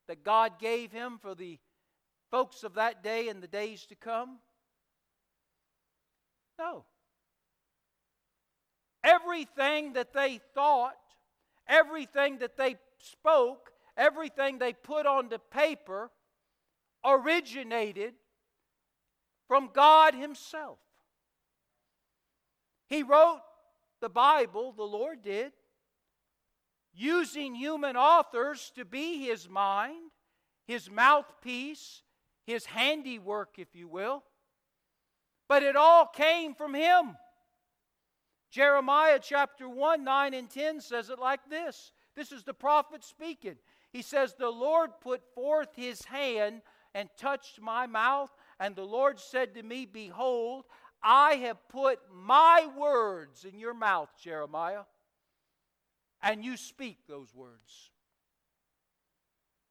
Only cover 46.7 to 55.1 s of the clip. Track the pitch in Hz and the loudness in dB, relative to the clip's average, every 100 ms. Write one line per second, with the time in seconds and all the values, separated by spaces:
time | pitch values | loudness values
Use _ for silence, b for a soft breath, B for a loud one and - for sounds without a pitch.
46.7 | b b 202 202 - 269 269 - - 220 | b b -12 -12 -8 -6 -6 -10 -14 -8
47.7 | 233 247 220 240 277 269 b b - 202 | -6 -4 -2 0 0 -4 b b -10 -10
48.7 | 190 196 233 277 202 - 262 240 220 220 | -10 -8 -2 0 -2 -8 -6 -6 -8 -14
49.7 | 254 220 214 196 190 254 240 233 269 - | -14 -14 -16 -14 -6 -4 -2 -6 -10 -16
50.7 | b b _ 214 262 294 277 247 220 _ | b b _ 4 6 6 2 -4 -10 _
51.7 | 254 269 240 190 180 196 285 330 339 311 | -2 -2 -2 _ -10 4 6 8 8 4
52.7 | 269 294 247 208 175 143 131 190 202 233 | -2 0 0 0 -6 -14 -20 -20 -14 -14
53.7 | 233 214 180 147 _ 170 156 147 156 170 | -4 -2 -2 -4 _ -12 -10 -8 -8 -8
54.7 | 202 196 _ _ | -10 -14 _ _